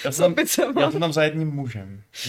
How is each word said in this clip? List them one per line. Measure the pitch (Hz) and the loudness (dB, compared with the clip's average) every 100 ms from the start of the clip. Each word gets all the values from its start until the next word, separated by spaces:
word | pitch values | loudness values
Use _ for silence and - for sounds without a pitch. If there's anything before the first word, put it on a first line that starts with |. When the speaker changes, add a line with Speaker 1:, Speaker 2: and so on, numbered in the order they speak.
Speaker 1:
Jel | - | -4
Speaker 2:
S | 135 | 2
Speaker 1:
jsem, | 175 | 2
Speaker 2:
opicema. | 170 349 - 285 277 | 4 0 0 0 2
Speaker 1:
jel | - | 2
jsem | 151 | 2
tam | 165 | 0
za | 156 | 2
jedním | 156 156 156 | 2 0 -2
mužem. | 143 131 107 95 98 107 - | -4 -6 -8 -10 -14 -18 -12